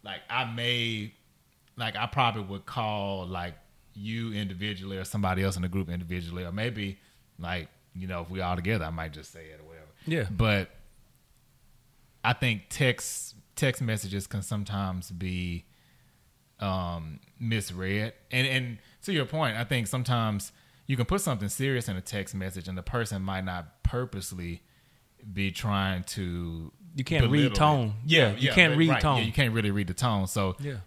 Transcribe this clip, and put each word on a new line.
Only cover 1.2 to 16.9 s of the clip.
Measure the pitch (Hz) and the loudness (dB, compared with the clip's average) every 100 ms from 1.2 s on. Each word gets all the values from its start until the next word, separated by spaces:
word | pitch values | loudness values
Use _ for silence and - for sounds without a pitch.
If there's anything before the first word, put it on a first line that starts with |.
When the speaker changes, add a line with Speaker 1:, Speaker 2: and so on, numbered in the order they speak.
| _ _ _ _ _ - | _ _ _ _ _ -6
Speaker 1:
like, | 113 | -6
I | 104 117 | -2 -2
probably | 143 120 107 | 4 2 2
would | 95 98 | -6 -8
call, | - - 110 107 98 98 90 | -8 -4 -2 0 -2 -2 -4
like, | 90 87 80 - _ _ | -6 -6 -10 -20 _ _
you | 104 104 113 117 | -12 -6 -4 -4
individually | 107 98 90 104 92 98 95 | -4 -4 -4 -6 -6 -6 -6
or | |
somebody | 90 104 95 92 | -4 0 2 4
else | 95 92 | 2 2
in | |
the | 90 | 0
group | 95 85 | 0 -2
individually, | 87 85 90 85 87 | -4 -4 -6 -6 -6
or | 87 | -6
maybe, | 95 117 107 98 95 _ _ _ - | -4 -4 -2 -6 -6 _ _ _ -10
like, | 85 90 80 _ _ | -4 -4 -6 _ _
you | 90 92 | -10 -6
know, | 87 | -6
if | 85 | -4
we | 92 | -2
all | 90 87 | 0 0
together, | 87 110 | 2 0
I | 80 | 0
might | 82 80 | -4 -6
just | 76 71 | -10 -16
say | 82 78 | -18 -18
it | 78 | -20
or | 78 | -20
whatever. | 80 78 - - | -20 -20 -14 -2
Speaker 2:
Yeah. | 160 101 | 0 0
Speaker 1:
But | 90 113 101 92 - - - _ _ _ _ _ _ - - _ _ _ _ | 2 4 4 2 -10 -20 -20 _ _ _ _ _ _ -20 -20 _ _ _ _
I | - | 0
think | 123 127 107 - | 2 2 0 -4
text, | - 135 120 - - - - _ - | 2 2 2 -4 -8 -10 -14 _ 0
text | 139 127 | 0 2
messages | 117 107 95 98 - | -2 -2 -2 -6 -4
can | 101 | -6
sometimes | 95 104 101 101 98 90 87 | -4 -4 -2 -2 -2 -4 -8
be, | 87 92 92 90 85 - _ _ _ _ _ _ _ _ _ | -6 -4 -2 -2 -4 -8 _ _ _ _ _ _ _ _ _
um, | 101 92 87 | -2 0 -2